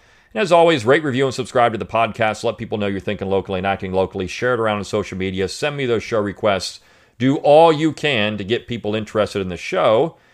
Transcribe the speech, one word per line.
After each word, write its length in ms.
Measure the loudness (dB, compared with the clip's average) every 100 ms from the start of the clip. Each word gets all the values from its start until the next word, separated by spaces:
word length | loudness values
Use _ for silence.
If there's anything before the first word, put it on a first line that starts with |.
| _ _ _
And 80 | -4
as 120 | 2
always, 340 | 6 6 4 4
rate, 160 | 2
review, 220 | 2 0
and 100 | -2
subscribe 380 | -2 -2 2 2
to 60 | 0
the 60 |
podcast. 600 | -4 -2 0 0 -2 -2
Let 120 | -4 -4
people 220 | -6 -4
know 80 | -4
you're 140 | -4
thinking 280 | -6 -6 -2
locally 300 | -2 -2 -2
and 80 | -2
acting 260 | -4 -2
locally. 360 | -2 -2 -2 -6
Share 260 | -4 -2
it 60 | 0
around 180 | 0 -2
on 60 |
social 340 | -2 -4 -4 -4
media. 300 | -4 -2 -4
Send 280 | -4 -6 -4
me 100 | -2
those 180 | -2
show 160 | -2 -2
requests. 580 | -4 -2 0 0 -4 -12 _ _ _ -2
Do 200 | 0 2
all 340 | 6 8 8
you 200 | 4 0
can 460 | -2 -2 0 -2 -4
to 60 |
get 240 | -4 -4 -4
people 260 | -8 -4
interested 460 | -4 -2 -2 0 -2
in 80 | -4
the 80 | -6
show. 580 | -6 0 4 4 2 -4 _